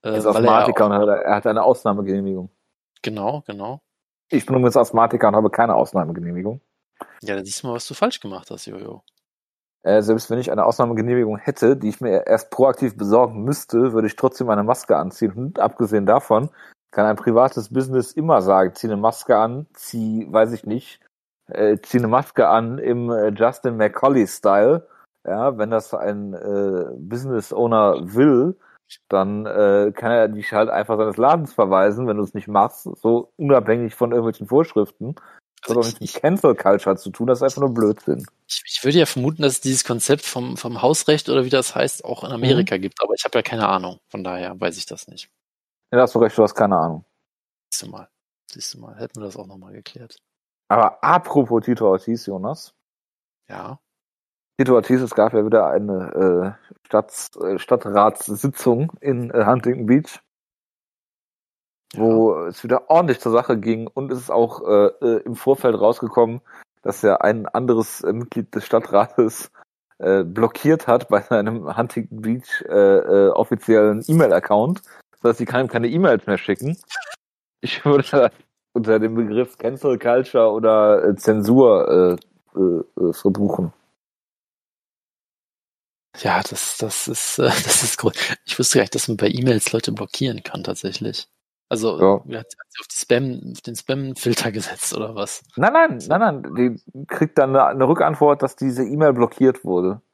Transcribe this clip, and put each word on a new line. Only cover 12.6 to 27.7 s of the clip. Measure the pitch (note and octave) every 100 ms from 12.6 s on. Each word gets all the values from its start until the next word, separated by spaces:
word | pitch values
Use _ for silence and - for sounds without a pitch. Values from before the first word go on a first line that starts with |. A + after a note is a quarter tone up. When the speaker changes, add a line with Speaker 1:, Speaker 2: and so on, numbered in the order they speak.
| C3 - C3 G#2+
Speaker 2:
besorgen | G2+ A2+ A#2+ A2+
müsste, | A2+ D3 - A#2 B2+
würde | A2+ G#2+
ich | -
trotzdem | C3 - B2
eine | G#2
Maske | G#2+ C3 - E2
anziehen. | F2+ - A2
Und | G2 C3 -
abgesehen | - - A2 G#2+ G2
davon | A#2+ - A2 D3 _ - _ _
kann | - G#2+
ein | G#2+
privates | - A2+ C3 - G#2
Business | B2 C3 C3 A#2+
immer | - D#3+ C3+
sagen, | F#2 F#2+ F#2
"Zieh | - A#2
eine | G2+
Maske | A2 A2+ - A2
an, | A2+ B2+ D#3
zieh, | _ - A#2 A2 A2 F2+
weiß | G#2+ A2
ich | A#2
nicht, | - A2+ - - _ _ _ _ _
äh, | - G#2 G#2+
zieh | - B2
eine | A#2
Maske | B2 C#3+ - A2
an | A2+ A2+ C3
im, | - A#2+ A#2+
äh, | A#2 G#2+
Justin | G#2 A#2 B2 B2+ A2+
McCauley-Style." | G#2 - C3+ C3+ G2+ - G#2+ G2 A2+ E3 _ _ _ _ -
Ja, | G2 C3 A#2
wenn | G#2+
das | A2+ -
ein, | A2 G2+ G#2 G2+
äh, | F#2+ G2+ G2+ G2+ F#2 D2+ B1
Business-Owner | E2 A#2 C3+ A#2+ G2+ - A#2